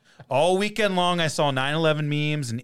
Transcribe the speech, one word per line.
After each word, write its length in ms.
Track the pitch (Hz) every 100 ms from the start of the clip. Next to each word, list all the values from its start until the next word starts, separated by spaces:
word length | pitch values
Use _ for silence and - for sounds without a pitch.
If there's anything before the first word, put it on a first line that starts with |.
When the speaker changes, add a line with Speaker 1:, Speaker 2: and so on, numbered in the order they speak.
Speaker 1:
<laughs> 300 | _ - -
Speaker 2:
All 260 | 127 170 190
weekend 380 | 208 214 208
long, 240 | 180 175 175
I 80 | 160
saw 240 | - 147
nine 240 | 131 135
eleven 340 | 156 160 151 147
memes 440 | 147 151 151 123
and 100 | 117